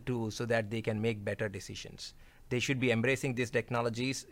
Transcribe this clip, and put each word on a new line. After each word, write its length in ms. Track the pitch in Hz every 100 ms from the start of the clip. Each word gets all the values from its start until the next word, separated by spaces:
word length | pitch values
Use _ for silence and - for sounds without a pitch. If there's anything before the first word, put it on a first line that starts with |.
| 117
tools 300 | 123 113 104
so 100 | 120
that 240 | 113 107
they 100 | 113
can 220 | 110 107
make 220 | 113 110
better 240 | 104 104 110
decisions. 680 | 95 - 101 - - - - - - -
They 120 | 123
should 180 | 117 135
be 140 | 123
embracing 420 | 113 120 131 139
these 160 | 120 120
technologies 760 | 123 113 120 120 117 127 135 -